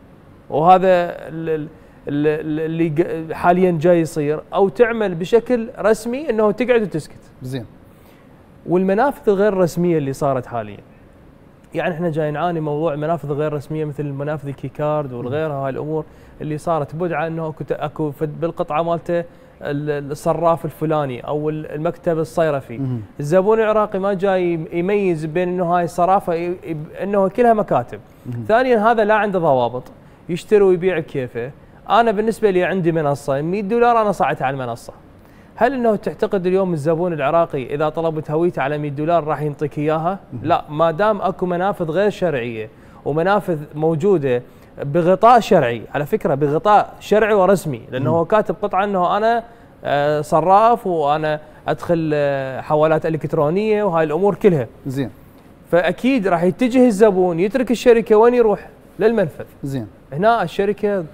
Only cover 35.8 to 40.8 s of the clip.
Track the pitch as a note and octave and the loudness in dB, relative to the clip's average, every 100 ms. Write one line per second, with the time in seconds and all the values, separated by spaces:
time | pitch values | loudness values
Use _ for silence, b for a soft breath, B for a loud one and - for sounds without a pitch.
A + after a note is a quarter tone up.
35.8 | A#3 G#3 F3+ D3+ - G3+ F3+ F#3+ F#3 D#3+ | 0 0 -2 -4 -2 0 0 0 0 0
36.8 | C#3+ D#3+ F3+ D#3 C3+ E3 E3+ C#3+ A#2 D3 | 0 0 0 0 2 2 2 -2 -6 -2
37.8 | D#3 D#3 E3 D#3 D3+ D#3 F3 E3 C3+ D3+ | -2 -2 -4 -4 -4 0 0 0 -2 -2
38.8 | D3 C3+ D#3 E3+ D3+ C#3+ D3+ C#3+ D3+ - | -4 -4 0 0 0 -2 -4 -4 -6 -2
39.8 | D3+ D#3 E3 G3 - B2 D3 E3+ - D3+ | -2 0 -2 -4 -8 -8 -2 -2 -2 0